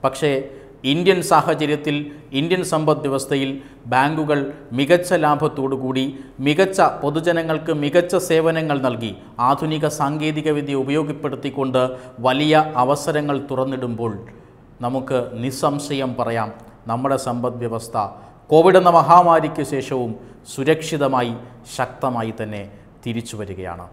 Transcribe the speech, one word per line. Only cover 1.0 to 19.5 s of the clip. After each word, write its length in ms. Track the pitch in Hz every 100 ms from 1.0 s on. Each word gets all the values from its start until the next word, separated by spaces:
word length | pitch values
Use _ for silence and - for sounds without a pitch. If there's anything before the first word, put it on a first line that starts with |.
| 180 185
സാഹചര്യത്തിൽ, 720 | 160 160 160 156 151 147 147 147 147 - -
ഇന്ത്യൻ 320 | 135 165 185
സമ്പദ് 360 | 160 160 156 147
വ്യവസ്ഥയിൽ 500 | 135 135 135 139 135 139 - - 117
ബാങ്കുകൾ 680 | 127 143 156 151 147 139 - -
മികച്ച 420 | 120 139 175 175
ലാഭത്തോടുകൂടി, 920 | 175 151 147 151 147 135 135 131 131 135 135 - -
മികച്ച, 420 | 135 147 190 190 156 -
പൊതുജനങ്ങൾക്ക് 720 | 143 151 165 170 165 156 160
മികച്ച 420 | 151 143 175 175 185
സേവനങ്ങൾ 640 | - 160 160 160 156 143
നൽകി, 360 | 127 120 113 95 - -
ആധുനിക 480 | 123 143 151 156 156
സാങ്കേതികവിദ്യ 840 | 151 143 151 156 151 156 147 139
ഉപയോഗപ്പെടുത്തിക്കൊണ്ട് 1080 | 139 135 147 147 143 147 131 139 135 131 127 127 127 - -
വലിയ 540 | 123 131 151 156 151 123
അവസരങ്ങൾ 540 | 127 143 - 151 147 143 139
തുറന്നിടുമ്പോൾ 680 | 127 131 131 123 113 117 101 - - - - - -
നമുക്ക് 480 | 120 131 127 131 120
നിസ്സംശയം 840 | 110 123 135 156 143 - 139 131 120
പറയാം, 320 | 120 117 107 - - - 113
നമ്മുടെ 300 | 117 135 135
സമ്പദ് 420 | 131 120 123 123
വ്യവസ്ഥ 340 | 117 113 - 117 101 - - - -
കോവിഡ് 260 | 156 170 185
എന്ന 120 | 180
മഹാമാരിക്ക് 760 | 170 143 170 175 165 156